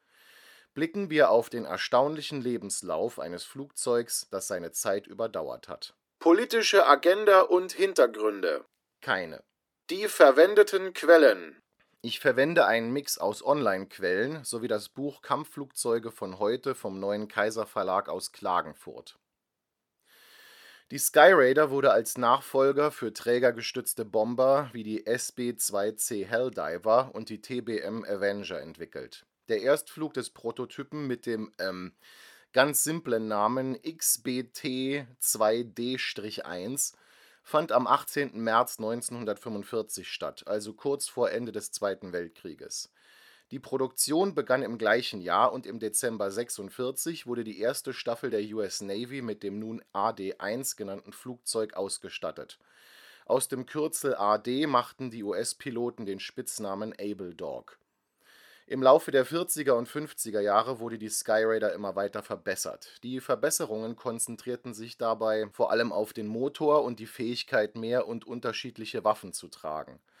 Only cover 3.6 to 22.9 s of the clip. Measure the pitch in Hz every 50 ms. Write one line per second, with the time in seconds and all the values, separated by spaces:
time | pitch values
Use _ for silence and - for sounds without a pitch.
3.6 | 139 143 - - - 131 120 120 117 - - - - - 101 95 - - 98 90
4.6 | 85 82 - - - 107 98 101 - - 98 101 113 110 98 87 76 65 62 -
5.6 | - - 80 - - - _ _ _ _ _ - - 165 175 208 247 - 233 226
6.6 | 202 - 208 196 - 135 143 143 - 175 190 208 214 202 196 190 - - 180 180
7.6 | 185 175 - - 190 196 175 156 127 113 107 107 107 107 101 95 90 85 76 71
8.6 | - _ _ _ _ _ _ _ - 135 110 92 87 80 76 - - _ _ _
9.6 | _ _ _ _ _ - 170 190 214 202 - - 165 139 127 147 170 196 208 208
10.6 | 208 - 196 185 190 190 - - 151 151 170 165 143 120 101 92 85 76 - _
11.6 | _ _ _ _ _ _ _ _ - 117 - - - 139 120 127 139 160 170 170
12.6 | 117 98 113 117 113 117 131 143 - - - - - 101 104 - - 131 147 147
13.6 | 127 104 95 95 95 - - - 92 90 92 98 117 139 160 151 127 - 123 113
14.6 | 113 117 113 107 101 - - 135 139 147 139 - - - 139 139 156 - - 143
15.6 | 139 131 - - - 123 113 117 110 113 - - 110 95 92 95 104 107 120 127
16.6 | - 139 127 - - 101 95 95 98 101 104 104 107 104 - 110 104 110 110 113
17.6 | 104 - - 107 95 92 92 101 - - 82 95 - - - - 101 95 90 87
18.6 | 78 78 76 - - - 55 - - - - _ _ _ _ _ _ _ _ _
19.6 | _ _ _ _ _ _ _ _ _ _ _ _ _ - - - - - - -
20.6 | - - - - _ - 139 139 - - - 151 151 185 190 156 131 127 135 151
21.6 | 151 139 135 139 135 131 98 113 113 - - 127 123 117 127 135 - - - 135
22.6 | 135 139 135 143 147 151